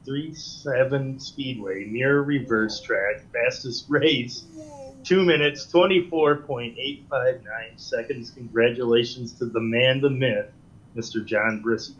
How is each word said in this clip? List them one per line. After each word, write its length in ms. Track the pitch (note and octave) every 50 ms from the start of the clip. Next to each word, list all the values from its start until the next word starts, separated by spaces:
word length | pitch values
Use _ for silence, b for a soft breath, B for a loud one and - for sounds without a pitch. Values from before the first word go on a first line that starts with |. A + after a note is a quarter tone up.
| -
three 280 | C3+ C#3 C#3+ D#3 D#3+ D#3+
seven 840 | - - - - - - C#3+ B2+ B2+ C3+ C3 C#3 C3+ C3+ C3+ C3+ -
Speedway, 680 | - - - C#3+ C3+ C3 B2 G#2+ G2 F#2+ F#2+ F#2+ G#2
mirror 380 | G#2+ A2+ B2 C3 C#3 C#3+ C#3+ C#3
reverse 580 | C#3+ D3 C3+ A2 G#2 A2+ A2 A2 G#2+ G#2+ -
track, 420 | - - A2 F#2+ G2 G#2 G#2+ - - -
fastest 540 | - A#2+ A#2 B2+ - - - B2 A2 - - -
race. 540 | D3 C#3 C#3+ D#3 C#3+ B2 A#2+ A#2+ - - - - - - - D4+ - - - - - - -
Two 200 | - F#3 F#3+ F#3
minutes, 420 | E3+ D#3 D3 D3 D3 C#3+ - -
twenty-four 720 | - - F3 G3+ G3 F#3+ F3+ F3 - E3 D#3+ D#3 D3 D3
point 380 | D3 - - C3 A#2+ A#2+ A#2 A#2 A#2+
eight 260 | C3 C#3 C#3+ C#3+ - -
five 340 | C#3 B2+ B2 B2+ B2 A#2+ G#2+
nine 340 | G#2+ A2 A2+ A2+ A2+ -
seconds. 540 | - - - B2+ A#2 A#2 C#3 C3+ A#2+ A#2 -
Congratulations 1040 | - B2+ A#2+ - A2+ A#2 A#2 A#2+ A#2+ B2 B2 A#2 A#2 A#2+ A#2 - - B2+ A#2+ A2+ -
to 120 | - B2
the 140 | A2+ A2 A2+
man, 400 | A2+ A2+ A2+ A#2+ B2+ C3 C3 C3+
the 80 | C#3+ C#3
myth, 420 | C3 B2+ C3 A#2+ G#2 G#2 G#2 - - - - - - - - - -
Mister 240 | A#2 A2+ - - A2
John 400 | G#2 - A2+ G#2 G#2+ A2+ A2 G#2+ G#2+
Brissy. 280 | A#2 A2+ A2 - - -